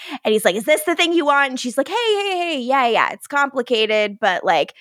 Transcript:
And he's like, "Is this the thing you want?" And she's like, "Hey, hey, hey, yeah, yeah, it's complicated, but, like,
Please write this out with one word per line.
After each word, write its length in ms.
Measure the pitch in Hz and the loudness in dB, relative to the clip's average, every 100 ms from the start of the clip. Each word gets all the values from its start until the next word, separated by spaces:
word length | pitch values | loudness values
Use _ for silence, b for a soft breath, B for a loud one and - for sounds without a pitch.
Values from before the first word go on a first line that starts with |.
| B 277 | B -6
And 80 | - | 0
he's 120 | 214 | 2
like, 100 | 208 | 2
"Is 120 | 190 294 | 0 0
this 180 | 302 | 0
the 100 | 330 | 0
thing 180 | 339 339 | 0 0
you 120 | 339 | 2
want?" 260 | 285 277 269 | 2 2 0
And 80 | 262 | -2
she's 180 | 247 254 | -4 -4
like, 120 | 277 | -2
"Hey, 60 | |
hey, 360 | 415 453 415 403 370 | -2 0 0 -2 -2
hey, 200 | 349 294 | -2 -4
yeah, 260 | 240 269 240 | 0 2 2
yeah, 240 | 196 - | 2 0
it's 140 | - - | -2 -6
complicated, 960 | 285 277 262 240 233 214 214 214 202 | -2 0 -2 -2 0 2 2 0 0
but, 240 | 208 175 | -2 0
like, 300 | 185 165 - B | 2 2 0 B